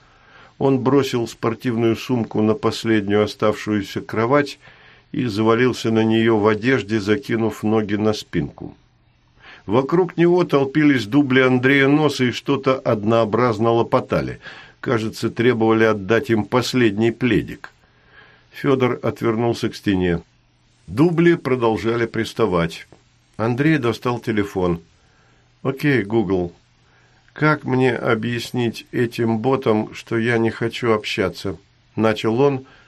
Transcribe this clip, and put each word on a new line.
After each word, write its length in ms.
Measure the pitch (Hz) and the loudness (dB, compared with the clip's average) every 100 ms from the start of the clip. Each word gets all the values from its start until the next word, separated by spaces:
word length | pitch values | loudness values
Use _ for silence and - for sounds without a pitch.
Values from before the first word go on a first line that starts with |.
| _ _ _ - - - | _ _ _ -20 -16 -2
Он 200 | 135 135 | 0 2
бросил 480 | 117 139 135 123 113 | 2 2 2 -2 -4
спортивную 680 | - 117 110 127 113 117 110 | -6 -6 -4 -4 0 0 0
сумку 460 | - 127 107 107 | -2 -4 -2 0
на 120 | 107 | 0
последнюю 720 | 107 113 104 113 110 101 104 | 2 -2 -2 0 0 2 0
оставшуюся 800 | 104 - 110 107 - 107 98 - | 0 0 -2 -2 -2 -4 -4 -10
кровать 580 | - 104 117 147 143 - - - - - _ | -6 -4 0 0 0 -8 -20 -20 -20 -20 _
и 140 | - 123 | -6 -4
завалился 680 | 101 110 113 127 110 113 | 0 2 2 2 0 0
на 120 | 110 | 2
неё 340 | 110 113 113 110 | 2 2 2 2
в 100 | 104 | 2
одежде, 520 | 107 120 131 98 113 | 2 0 0 0 -2
закинув 640 | 98 107 - 117 110 107 | 0 -2 -2 -2 -2 -2
ноги 320 | 107 110 104 101 | -2 0 0 0
на 180 | 107 | 0
спинку. 600 | 107 - 87 71 - - - _ _ _ _ _ _ - - - | -2 -4 -6 -6 -8 -16 -18 _ _ _ _ _ _ -20 -14 -2
Вокруг 500 | 113 139 170 175 - | 0 2 0 0 2
него 280 | 170 180 | 2 4
толпились 640 | 165 143 135 151 147 131 101 | 2 0 0 2 2 2 2
дубли 340 | 139 135 127 | 2 4 4
Андрея 460 | 127 127 131 143 139 | 4 4 4 4 4
Носа 380 | 151 147 139 123 | 4 2 0 -2
и 60 | |
что-то 440 | - - 139 135 127 | -2 -2 0 0 0
однообразно 960 | - 110 104 117 110 113 123 104 117 | 0 0 2 2 2 2 0 2 2
лопотали. 680 | 117 113 127 - 90 64 62 - - - _ | 2 2 0 0 -4 -4 -10 -16 -20 -20 _
Кажется, 500 | - 117 110 - 113 | -4 -2 -4 -6 -6
требовали 540 | - 117 113 110 110 110 | 0 2 4 4 4 4
отдать 440 | 107 95 113 101 | 2 0 0 2
им 160 | 110 101 | 0 0
последний 640 | 123 120 127 117 101 117 | 0 0 2 2 2 0
пледик. 600 | 117 123 92 - - - _ _ _ _ - - _ _ | 0 0 0 -2 -10 -18 _ _ _ _ -20 -20 _ _
Фёдор 480 | - 143 131 123 - | -6 -2 0 0 -2
отвернулся 680 | 117 104 113 110 120 113 113 | -6 -4 -2 0 -2 -2 -6
к 60 | - | -6
стене. 460 | - 95 90 85 - _ _ _ _ _ - | -4 -2 0 -2 -6 _ _ _ _ _ -6
Дубли 480 | 104 170 160 170 | 0 2 4 2
продолжали 720 | 170 135 127 117 107 107 120 113 | 2 0 0 0 0 -2 -2 -2
приставать. 840 | 110 107 - 110 87 85 - - - _ _ _ - | -4 -6 -2 0 2 -2 -6 -20 -20 _ _ _ -6
Андрей 420 | 113 120 151 156 | -4 0 0 2
достал 400 | 117 107 127 120 | 0 -2 -4 -4
телефон. 640 | 117 104 101 95 90 85 - _ _ _ _ _ _ _ 135 | -2 -2 -2 -2 -2 -2 -8 _ _ _ _ _ _ _ -8
«Окей, 380 | 135 147 131 | -2 0 0
Google, 500 | 98 113 95 95 87 - _ _ _ _ _ _ _ | 0 -2 0 -2 -4 -10 _ _ _ _ _ _ _
как 300 | - 151 147 | -2 0 0
мне 320 | 131 127 127 - | 0 0 2 0
объяснить 920 | 127 113 113 117 - 127 120 113 - | -2 -2 -2 -6 -6 -4 -4 -4 -8
этим 480 | - 120 - 117 113 | -4 -4 -2 -2 0
ботам, 560 | 123 135 127 107 110 - | 0 0 0 0 -2 -10
что 200 | - 113 | -6 -4
я 220 | 113 117 | 0 0
не 140 | 113 | 0
хочу 400 | - 117 - 120 | -2 -6 -4 0
общаться?» 640 | 107 - - 92 - 98 90 _ _ _ - | 0 -2 -4 -4 -4 -10 -10 _ _ _ 0
Начал 440 | 110 107 113 113 | 0 0 0 2
он, 280 | 143 135 131 - | 2 0 -8 -20